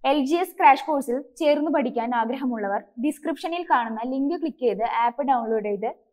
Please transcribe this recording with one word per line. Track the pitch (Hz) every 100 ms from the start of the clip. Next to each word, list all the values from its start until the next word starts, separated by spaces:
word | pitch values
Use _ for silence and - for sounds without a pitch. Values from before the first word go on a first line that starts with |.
| 262
എൽ | 294 269
ജി | 339
S | 359 -
crash | 320 269 -
കോഴ്സിൽ | 294 247 247 294 -
ചേർന്ന് | 302 294 311 302
പഠിക്കാൻ | 247 233 233 240
ആഗ്രഹമുള്ളവർ | 226 262 254 226 202 202 - - 285
ഡിസ്ക്രിപ്ഷനിൽ | 294 339 294 330 349 339
കാണുന്ന | 277 226 220 247
link | 269 277 349
click | 320 - 247
ചെയ്ത് | 214 226 226 240
app | 240 277
download | 254 226 220 208
ചെയ്ത് | 202 226 - _